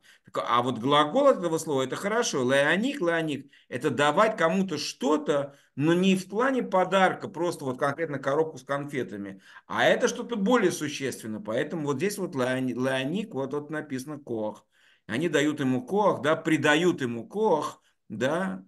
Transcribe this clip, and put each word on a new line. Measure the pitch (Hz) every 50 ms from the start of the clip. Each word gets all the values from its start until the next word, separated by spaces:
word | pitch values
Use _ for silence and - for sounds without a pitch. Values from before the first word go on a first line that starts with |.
| _ - - _ _
Так, | - - - - -
а | 117 120
вот | 120 131 123 110
глагол | 110 139 143 147 151 147 151 262 285 277
от | 262 185
этого | 180 170 160 156
слова — | 160 165 147 131
это | 131 131 151
хорошо. | 139 - 202 220 240 233 - - 143 123 123
Леоник, | 135 139 143 151 170 190 226 277 277 -
леоник — | 175 170 165 165 160 156 139 - - - - - _ -
это | - 120 127 156
давать | 123 127 143 147 147 185 220 220 220
кому-то | - - 170 185 196 185 190 160 131
что-то, | - - - - 240 269 302 294 - - 151 143 139 - - _ _ _ _
но | 127 143 160 170
не | 180 185 196 185
в | 190 - -
плане | 196 214 254 269 262 247
подарка, | 196 190 190 185 185 170 185 196 190 180 - - -
просто | 110 95 147 170 175 - - 143
вот | 131 123 127
конкретно | 147 139 139 - 165 151 143 131
коробку | - 139 139 156 160 160 127 131
с | -
конфетами, | - 139 143 147 143 143 127 117 95 104 101 101 98 98 95 - - - - -
а | - 98 110 123
это | 160 202 214 254 220
что-то | - - 220 190 240
более | 208 190 233 254 240 196 170
существенное. | - - 151 143 147 - 139 127 107 - - 110 110 101
Поэтому | 98 107 110 127 151 147 - 165 147
вот | 143 143
здесь | 127 170 202 202 208
вот | 185 160 143
леони-, | 131 123 127 127 131 131 127 117
леоник, | 120 127 131 131 131 135 139 170 208 - - -
вот, | 131 135 127 147
вот | 147 147 147
написано | 156 151 151 151 131 127 127 147 151 135
коах. | - - 117 110 107 107 101 - _ _ _ _ _ _ _ _ _
Они | - 104 131 165 175
дают | 151 147 143 151 147 147
ему | 139 131 127 123 127
коах, | - 185 208 208 180 143 113
да, | 113 147 160
придают | 156 - 165 156 143 127 151 147 156 175 180 156 151
ему | 135 120 117 117 110 -
коах, | - 202 220 214 165 147 151 - - - _ _ _ _ _ -
да, | - 98 123 135 156 175 190 185 185 190 -